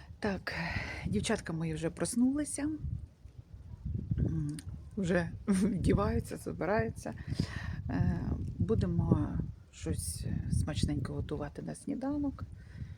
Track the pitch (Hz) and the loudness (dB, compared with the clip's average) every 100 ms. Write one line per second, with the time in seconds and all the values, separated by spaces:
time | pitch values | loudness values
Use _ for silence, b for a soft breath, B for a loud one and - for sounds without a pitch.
0 | B - 214 190 - 160 165 B B B | B -4 -2 -2 -4 -4 -2 B B B
1 | B 208 - 202 - 165 165 156 160 170 | B 0 2 0 0 -2 -2 0 -2 0
2 | 170 233 254 285 294 - 294 302 - - | 0 4 4 4 -2 0 -2 -2 -4 -4
3 | - - - - - - - - - - | -8 -16 -20 -20 -18 -16 -14 -8 -4 -2
4 | - - - 160 147 151 - - - - | 0 4 4 2 0 -4 -8 -10 -8 -2
5 | 175 180 170 - - 190 208 185 - 202 | 2 2 2 -4 2 4 4 4 4 6
6 | 208 233 - - - 165 160 220 226 - | 6 2 0 -6 -6 -2 2 2 2 -2
7 | - - B B B B B B - - | -8 -6 B B B B B B -2 2
8 | 175 170 - - - - 175 220 185 170 | 4 4 0 -2 -2 0 2 4 4 4
9 | 165 151 - 165 - - - - 160 - | 6 4 4 0 -4 -6 -16 -8 -4 -2
10 | - - - 160 - - 160 151 - 147 | -2 -4 -2 -2 0 2 2 2 2 2
11 | 139 147 - 147 147 - 160 156 - - | 0 -4 -2 -2 -4 -6 -8 -6 -4 -2
12 | 262 294 285 - - B B B B | 0 0 0 -2 -8 B B B B